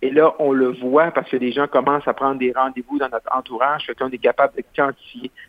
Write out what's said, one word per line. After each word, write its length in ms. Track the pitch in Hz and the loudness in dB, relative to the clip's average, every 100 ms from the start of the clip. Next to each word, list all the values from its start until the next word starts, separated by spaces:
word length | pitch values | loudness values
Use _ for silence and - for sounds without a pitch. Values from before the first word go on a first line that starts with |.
Et 80 | 131 | 0
là, 240 | 143 156 - | 4 4 4
on 140 | 143 | 0
le 160 | 135 127 | 2 2
voit 420 | 123 127 143 165 | 0 2 2 4
parce 180 | 139 127 | 0 -2
que 80 | 127 | -2
les 160 | 123 | -2
gens 140 | 127 143 | -2 0
commencent 420 | 135 135 143 - | 2 2 0 -2
à 60 | |
prendre 240 | 117 135 135 | -2 -2 0
des 140 | 127 123 | -2 0
rendez-vous 420 | 131 127 120 143 | -2 -4 -6 -4
dans 120 | 135 | -4
notre 180 | 117 - 131 | -6 -4 -6
entourage, 480 | 131 117 135 147 - | -6 -2 -2 -2 -6
fait 80 | |
qu'on 140 | 120 131 | -8 -8
est 80 | 123 | -2
capable 400 | 120 - 139 - | 0 2 0 -2
de 80 | - | -8
quantifier 560 | - 139 139 - 120 127 - | -2 -2 -4 -16 -16 -16 -18